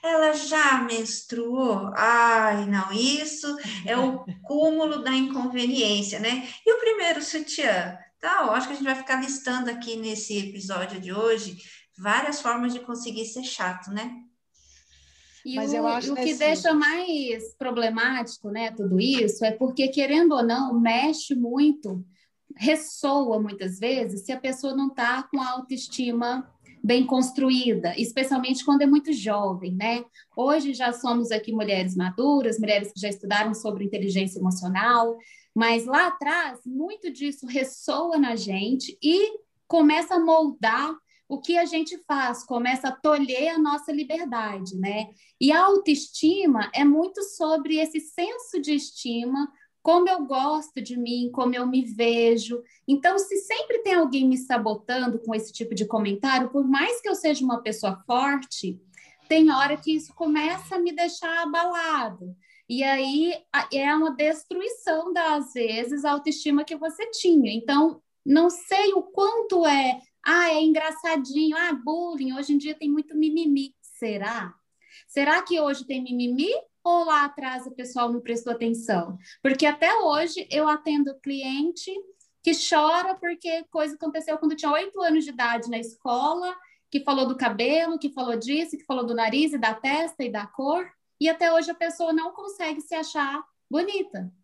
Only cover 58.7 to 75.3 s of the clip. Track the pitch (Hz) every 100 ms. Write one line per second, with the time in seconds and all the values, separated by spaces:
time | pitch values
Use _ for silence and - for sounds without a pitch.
58.7 | 185 _ _ - _ _ 320 311 269 285
59.7 | 294 - 311 - - 330 302 311 370 -
60.7 | 370 349 311 349 339 330 330 330 330 349
61.7 | 339 330 302 233 180 180 185 _ _ _
62.7 | 240 269 269 262 285 330 330 _ 277 -
63.7 | 269 277 302 320 269 302 311 - 359 415
64.7 | 480 - 320 339 349 320 302 277 247 226
65.7 | 220 240 285 285 285 294 302 302 285 302
66.7 | 311 320 311 453 453 370 320 226 220 226
67.7 | 277 320 320 _ _ 277 294 349 339 -
68.7 | 392 403 381 - - 403 466 440 370 320
69.7 | 277 262 247 _ _ - 339 349 311 311
70.7 | 311 311 311 339 320 262 277 311 311 349
71.7 | 277 240 320 349 311 262 262 285 285 294
72.7 | 311 294 294 302 302 311 311 320 277 269
73.7 | _ - - 226 202 202 233 185 - _
74.7 | _ _ - _ - 277